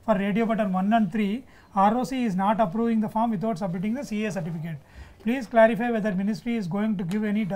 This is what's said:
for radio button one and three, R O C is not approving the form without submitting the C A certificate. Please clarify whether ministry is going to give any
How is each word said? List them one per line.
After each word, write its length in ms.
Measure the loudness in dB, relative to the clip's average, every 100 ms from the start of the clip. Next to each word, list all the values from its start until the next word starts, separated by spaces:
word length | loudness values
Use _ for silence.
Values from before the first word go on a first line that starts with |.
for 100 | 0
radio 320 | 2 2 2 2
button 260 | 0 0
one 200 | 0 2
and 200 | 4 2
three, 320 | 0 -2 -2 -8 -20 -4 4
R 180 | 4 4
O 20 | 0
C 140 | -2
is 120 | -2 0
not 160 | 0 2 0
approving 340 | 0 0 0 0
the 20 | 0
form 140 | 0 0
without 200 | -2 -4
submitting 300 | -4 -4 -4
the 100 | -4 -4
C 140 | -4 -4
A 40 | -4
certificate. 420 | -6 -6 -8 -10 -14 -20 -20 -8
Please 220 | -4 -4 0 6
clarify 340 | 6 6 -2 -2
whether 160 | -2 -2
ministry 340 | -2 -4 -4 -4
is 80 | -4 -2
going 200 | -2 -2
to 40 | -4 -2
give 80 | -2
any 120 | -2 -2